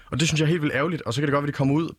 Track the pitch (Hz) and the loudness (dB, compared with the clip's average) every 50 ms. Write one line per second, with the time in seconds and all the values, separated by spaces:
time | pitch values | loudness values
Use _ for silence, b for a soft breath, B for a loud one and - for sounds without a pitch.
0 | B B - 127 165 151 160 151 156 151 175 175 147 147 - - - 208 175 - | B B -2 -2 0 0 2 2 2 2 2 2 0 0 0 0 0 0 -2 -4
1 | - 110 113 135 151 147 135 143 143 143 139 - 139 135 143 156 165 - - | -4 -4 -4 -2 0 2 2 0 0 0 -2 0 2 2 2 2 0 -2 -4